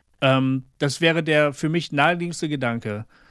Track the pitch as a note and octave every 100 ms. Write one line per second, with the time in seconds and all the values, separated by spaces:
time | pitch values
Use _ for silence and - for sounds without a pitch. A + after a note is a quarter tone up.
0 | _ _ C3+ C3 C3 C3 - _ D3 -
1 | E3 E3 D#3 D3+ D3 C#3 D3 E3+ - C#3+
2 | D#3 F3 F3 D#3+ D#3 D3 B2 A#2 A2 G#2
3 | A2+ _ _